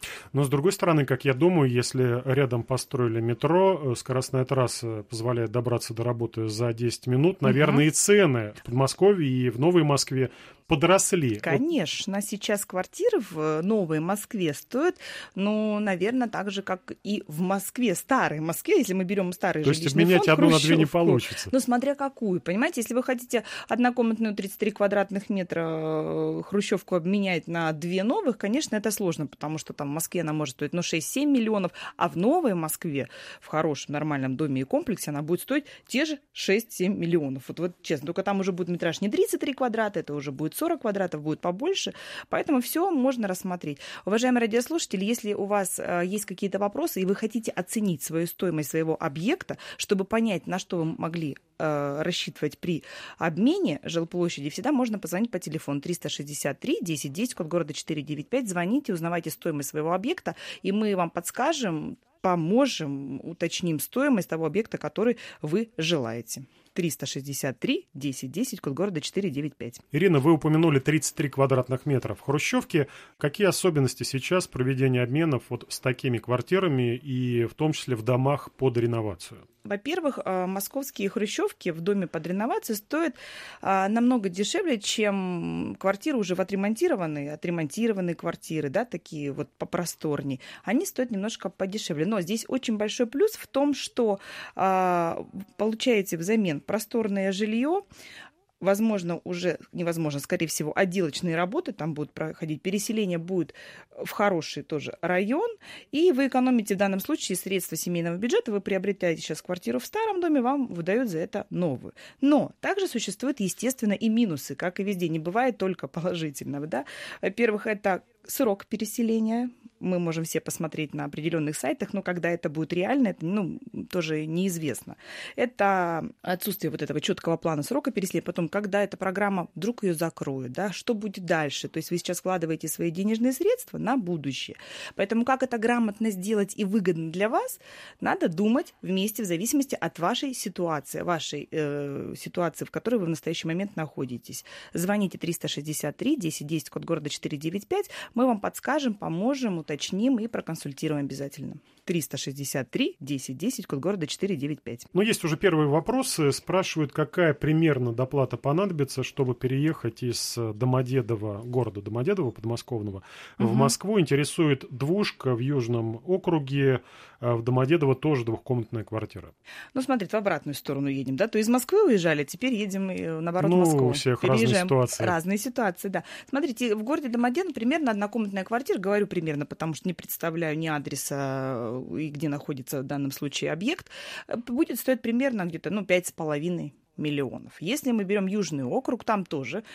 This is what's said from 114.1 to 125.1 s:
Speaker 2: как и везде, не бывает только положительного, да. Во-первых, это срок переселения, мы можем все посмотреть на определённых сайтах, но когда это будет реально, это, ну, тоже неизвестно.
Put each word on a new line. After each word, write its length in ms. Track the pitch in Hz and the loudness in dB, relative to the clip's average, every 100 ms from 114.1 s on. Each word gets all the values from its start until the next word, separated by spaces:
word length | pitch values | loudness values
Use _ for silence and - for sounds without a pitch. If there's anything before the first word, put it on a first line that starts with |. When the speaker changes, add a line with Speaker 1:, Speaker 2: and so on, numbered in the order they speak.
| 220 214 143 - 139 | 4 2 0 -6 -4
Speaker 2:
как 240 | 180 180 | -4 -2
и 20 | |
везде, 240 | 196 185 170 | -2 0 0
не 120 | 160 | -2
бывает 360 | 160 220 254 - | 0 0 0 0
только 300 | 190 180 135 | -2 -2 -6
положительного, 800 | 170 175 175 156 139 131 143 156 | -4 -4 -2 -4 -6 -8 -6 -4
да. 180 | 254 294 - - - | -6 -6 -12 -14 -6
Во-первых, 440 | 190 233 233 208 220 | -4 2 2 2 -2
это 340 | 208 202 180 - _ - | -2 0 -2 -4 _ -6
срок 400 | - 240 196 - | 0 2 0 -4
переселения, 840 | 208 214 - 220 226 220 233 247 - - - | -6 -4 0 0 2 2 0 -2 -6 -20 -6
мы 180 | 180 180 | -2 0
можем 260 | 165 160 | 0 -2
все 160 | 165 160 | -2 -4
посмотреть 540 | - - 160 - 151 | -4 -6 -4 -4 -6
на 100 | 151 | -6
определённых 520 | 147 151 160 165 151 151 | -6 -4 -2 0 0 -2
сайтах, 360 | 277 311 196 | -2 -2 -4
но 100 | 196 | -4
когда 280 | 180 175 170 | -4 -2 -2
это 180 | 170 165 | -2 -2
будет 240 | 147 156 | -4 -2
реально, 360 | 175 202 277 226 | 0 2 2 2
это, 160 | - | 0
ну, 360 | 160 208 202 - - - - | -2 0 -2 -6 -10 -10 -4
тоже 360 | 180 160 156 156 | -4 -2 -2 -2
неизвестно. 680 | 170 190 170 151 104 - - - | 0 0 0 -4 -4 -10 -18 -16